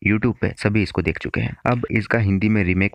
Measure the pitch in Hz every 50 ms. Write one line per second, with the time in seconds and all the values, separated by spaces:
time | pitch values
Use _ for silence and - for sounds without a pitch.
0 | - 98 104 110 107 123 110 - - - - - - 107 104 110 98 - - -
1 | 87 - - - - 78 - - 113 - - - - 117 123 120 120 - - 113
2 | 101 - - 123 107 98 98 95 104 107 110 104 95 90 90 92 95 101